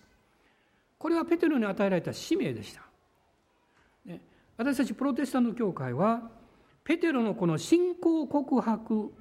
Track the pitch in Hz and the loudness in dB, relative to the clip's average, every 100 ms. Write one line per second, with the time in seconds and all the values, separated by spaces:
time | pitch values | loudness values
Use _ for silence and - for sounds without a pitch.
0 | _ _ _ _ _ _ _ _ _ - | _ _ _ _ _ _ _ _ _ -8
1 | 311 330 330 339 330 277 208 190 196 180 | -2 -2 0 2 2 2 0 0 2 2
2 | - - - 339 170 110 98 - - _ | -2 -8 -4 -2 -2 -4 -10 -18 -20 _
3 | _ _ _ _ _ _ _ _ _ _ | _ _ _ _ _ _ _ _ _ _
4 | - 170 - _ _ - 262 269 220 220 | -18 -18 -20 _ _ -4 -2 0 0 -2
5 | 277 262 285 262 240 196 208 - 127 123 | -2 -2 0 0 0 0 -2 -2 -4 0
6 | 214 233 226 - - _ _ _ - 339 | 0 0 -6 -18 -20 _ _ _ -2 0
7 | 339 262 226 220 175 156 - 339 359 349 | 2 2 0 0 0 0 4 4 4 0
8 | 339 320 269 285 269 247 226 214 - 220 | 0 2 0 -2 2 0 2 -2 -2 -4
9 | 202 - | -4 0